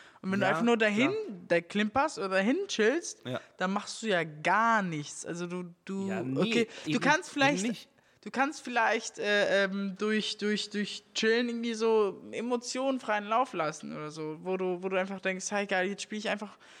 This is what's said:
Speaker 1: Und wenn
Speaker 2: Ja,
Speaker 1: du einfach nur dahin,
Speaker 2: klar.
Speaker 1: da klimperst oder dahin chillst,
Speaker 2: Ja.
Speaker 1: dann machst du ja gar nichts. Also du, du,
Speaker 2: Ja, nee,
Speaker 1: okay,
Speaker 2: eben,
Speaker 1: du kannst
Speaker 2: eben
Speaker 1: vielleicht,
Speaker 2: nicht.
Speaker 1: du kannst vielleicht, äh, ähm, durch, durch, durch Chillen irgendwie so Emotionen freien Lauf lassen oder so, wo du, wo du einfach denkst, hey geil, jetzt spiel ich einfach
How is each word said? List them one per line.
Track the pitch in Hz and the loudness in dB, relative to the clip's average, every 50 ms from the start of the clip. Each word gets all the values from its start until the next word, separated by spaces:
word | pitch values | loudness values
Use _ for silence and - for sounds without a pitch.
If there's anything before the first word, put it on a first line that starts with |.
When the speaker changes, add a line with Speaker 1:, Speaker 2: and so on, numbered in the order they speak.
| - - - - | -20 -20 -18 -8
Speaker 1:
Und | - 190 190 | -4 -2 0
wenn | 196 | 2
Speaker 2:
Ja, | 190 | 4
Speaker 1:
du | 190 | 4
einfach | 208 - 226 | 4 4 4
nur | 240 233 | 4 4
dahin, | 220 220 208 202 208 254 311 403 | 4 4 2 4 4 2 2 2
Speaker 2:
klar. | 440 427 370 208 175 180 - | 0 -4 -6 -10 -10 -2 2
Speaker 1:
da | 170 170 | 2 2
klimperst | 170 - - 202 214 214 - 269 285 320 - - | 2 0 0 0 0 2 2 2 0 0 0 -4
oder | 196 190 | -4 0
dahin | 190 190 190 214 277 370 403 | 2 2 4 4 2 2 0
chillst, | 381 - - 214 220 269 339 339 - - - - | -4 0 2 4 4 4 2 -2 -6 -12 -12 -8
Speaker 2:
Ja. | 123 127 - - - _ | -6 -6 -6 -6 -8 _
Speaker 1:
dann | - 180 185 190 | -4 -2 0 0
machst | 202 196 - - - 226 | -2 -4 -6 -10 -6 -2
du | 220 | 0
ja | 190 175 165 | 2 2 0
gar | 160 151 151 151 170 180 208 226 233 226 214 196 | -2 -6 -2 0 2 4 4 4 4 4 2 2
nichts. | 180 160 147 143 - - - - | 0 -4 -4 -6 -8 -10 -12 -8
Also | - 165 170 175 | -8 -6 -6 -6
du, | 175 175 180 180 170 170 _ - | -6 -6 -6 -8 -10 -14 _ -12
du, | - 196 196 196 196 | -8 -6 -6 -4 -4
Speaker 2:
Ja, | 185 185 - | -4 -4 -4
nee, | 131 131 135 | -2 0 0
Speaker 1:
okay, | 180 226 226 240 226 220 - - - | 2 2 4 2 2 0 -2 -10 -4
Speaker 2:
eben, | 156 151 | -2 -2
Speaker 1:
du | 165 | 2
kannst | 160 262 302 320 359 - | 4 4 2 2 2 -2
Speaker 2:
eben | - | 0
Speaker 1:
vielleicht, | 294 269 269 240 185 196 | 2 4 4 4 2 0
Speaker 2:
nicht. | 247 208 - - _ _ _ _ _ _ _ - | -2 -4 -6 -10 _ _ _ _ _ _ _ -16
Speaker 1:
du | 208 - | -8 -2
kannst | 233 269 285 311 - - | 0 0 0 -2 -8 -8
vielleicht, | 247 240 233 226 214 208 226 226 - - - | -4 0 2 2 2 2 0 -2 -6 -8 -4
äh, | - 208 208 202 196 - 180 196 196 | 0 2 4 4 4 4 4 4 4
ähm, | 190 190 202 196 196 185 | 2 0 -2 -4 -4 -4
durch, | - 214 214 220 214 202 - - - | -2 0 0 2 0 0 -2 -4 -2
durch, | 202 208 208 202 - - | -2 0 0 0 -2 -4
durch | - 202 202 - - - - _ - | -4 -4 -4 -4 -6 -12 -14 _ -4
Chillen | - - 220 226 240 247 240 | 0 2 4 4 4 2 0
irgendwie | 233 233 233 233 226 | -2 -4 -4 -4 -2
so | 220 226 226 220 220 208 196 - - - 208 - | 2 2 4 6 6 4 4 0 -4 -12 -8 -6
Emotionen | 135 220 240 247 240 233 - - 254 262 277 269 254 | -6 -4 -2 -2 -2 -4 -4 -4 -2 0 0 0 -2
freien | - 233 214 208 208 | 0 -2 -2 -2 0
Lauf | 208 220 233 262 - - | 0 2 2 2 0 0
lassen | 175 160 151 160 - - 147 151 | -2 -2 -2 -2 -6 -10 -10 -10
oder | 156 151 151 | -8 -10 -10
so, | 151 160 156 156 156 165 170 | -8 -8 -8 -8 -8 -8 -4
wo | 185 185 | -4 -2
du, | 185 185 185 180 175 185 | -2 0 -2 -2 -2 -4
wo | 190 | -2
du | 190 | 0
einfach | 185 185 196 196 190 | 0 0 -2 -4 -4
denkst, | - 190 185 185 - - | -4 -4 -4 -2 -4 -4
hey | 208 202 202 | -2 -2 -2
geil, | 196 202 185 180 196 | 0 0 0 0 0
jetzt | 202 196 - | -2 -6 -8
spiel | - 214 214 | -8 -8 -6
ich | 208 202 | -4 -4
einfach | 190 208 220 196 - - - - - - | -4 -4 -6 -12 -16 -20 -20 -20 -20 -20